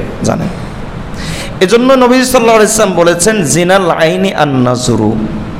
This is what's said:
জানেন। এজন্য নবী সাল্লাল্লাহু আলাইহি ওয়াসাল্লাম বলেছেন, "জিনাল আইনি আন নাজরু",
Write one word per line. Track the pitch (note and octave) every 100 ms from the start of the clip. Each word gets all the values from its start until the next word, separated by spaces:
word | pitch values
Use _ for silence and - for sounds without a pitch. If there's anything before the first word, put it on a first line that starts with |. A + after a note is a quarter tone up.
| - -
জানেন। | A2+ D#3 - - - - - - - - - - - -
এজন্য | F#3 A#3 B3+
নবী | C4 B3 B3+
সাল্লাল্লাহু | B3+ B3+
আলাইহি | A#3 A3 G#3+
ওয়াসাল্লাম | A3 G3+ F3
বলেছেন, | E3+ F3 F#3+ G#3+
"জিনাল | D3 D#3 F3 F#3+ F3
আইনি | D3 D#3+ F#3 F#3+
আন | - D3
নাজরু", | C3 B2 B2 - A2 G#2+ A2 - - -